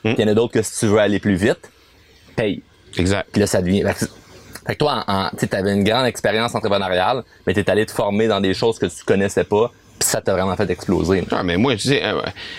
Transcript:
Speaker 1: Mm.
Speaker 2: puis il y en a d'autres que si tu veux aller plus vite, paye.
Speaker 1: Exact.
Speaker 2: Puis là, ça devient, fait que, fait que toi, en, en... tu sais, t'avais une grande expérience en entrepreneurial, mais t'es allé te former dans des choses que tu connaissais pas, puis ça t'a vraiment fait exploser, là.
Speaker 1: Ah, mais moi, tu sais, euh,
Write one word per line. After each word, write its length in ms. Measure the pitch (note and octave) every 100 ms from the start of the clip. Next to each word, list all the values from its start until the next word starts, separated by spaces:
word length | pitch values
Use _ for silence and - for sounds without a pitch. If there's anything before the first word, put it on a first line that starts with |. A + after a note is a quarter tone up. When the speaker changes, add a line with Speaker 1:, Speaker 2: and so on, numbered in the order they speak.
Speaker 1:
Mm. 100 | A2
Speaker 2:
puis 20 | A#2
il 20 |
y 20 | G#2+
en 60 |
a 40 | G#2
d'autres 180 | A#2+
que 80 | A#2
si 160 | A2 -
tu 40 | A2+
veux 140 | G#2+
aller 180 | G#2 G2
plus 160 | G#2+
vite, 380 | F#2 G#2 E3+ - _ _ _ _ - - -
paye. 260 | A2 F#2 - _ - -
Speaker 1:
Exact. 320 | F2+ G2 -
Speaker 2:
Puis 80 | -
là, 80 | G2+
ça 120 | G#2
devient, 220 | F2+ G2
fait 240 | G2 F#2 G#2+
que, 60 | - - - - - -
fait 60 |
que 40 | -
toi, 260 | D3 B2 -
en, 40 |
en... 180 | G2 F#2+
tu 60 | -
sais, 80 | A2
t'avais 260 | G#2+ F#2+
une 100 | G2+
grande 220 | G2 A2+ B2+
expérience 480 | - A2 G#2 A#2
en 60 | A#2+
entrepreneurial, 640 | G#2+ G2+ F#2+ F2+ F#2+ C3 - - -
mais 80 | F#2+
t'es 120 | G2
allé 200 | G2 A2
te 40 |
former 360 | - G#2+ G2+ A2+
dans 120 | G2
des 140 | G2
choses 240 | F#2 A#2 A2+
que 80 | F#2+
tu 180 | -
connaissais 420 | - G2+ G2 - F2+
pas, 260 | G#2 A#2 - - -
puis 100 | -
ça 140 | A#2
t'a 120 | -
vraiment 220 | F#2 F#2+ F2+
fait 140 | F#2+
exploser, 520 | F2+ - F2 E2 F#2+
là. 160 | E2+ -
Speaker 1:
Ah, 40 |
mais 140 | F#2 E2+
moi, 160 | B2+ A2+
tu 120 | A#2+
sais, 160 | C3+ F#2
euh, 160 | F2 - - -